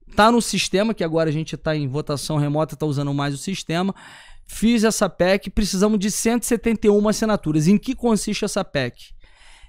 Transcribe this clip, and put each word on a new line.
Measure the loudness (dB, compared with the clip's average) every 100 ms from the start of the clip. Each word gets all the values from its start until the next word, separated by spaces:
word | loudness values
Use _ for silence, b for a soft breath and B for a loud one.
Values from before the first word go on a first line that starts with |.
| -8
tá | 4 4
no | 4
sistema, | 0 -4 -2 0 0
que | -2
agora | -2 0 0
a |
gente | -2 -6
tá | -6 -4 -4
em | -4
votação | -6 -4 -6 -2 -2
remota, | 0 0 -2 -4
tá | -4
usando | -2 -2
mais | -2 -4
o | -6
sistema. | -8 -8 -4 -2 -2 B B B B B -16
Fiz | -2 2 4
essa | 2 2 -2
pec, | 0 2 2 0
precisamos | -2 -2 2 2 2
de | 0
cento | -2 0 0
e | 0
setenta | 0 0 2 4
e |
uma | 4 4
assinaturas. | 0 0 0 0 2 4
Em | 4
que | 2
consiste | -4 0 0 -2 -4
essa | -4 -4
pec? | -4 -4 -6 -8 -20 -20 b b b b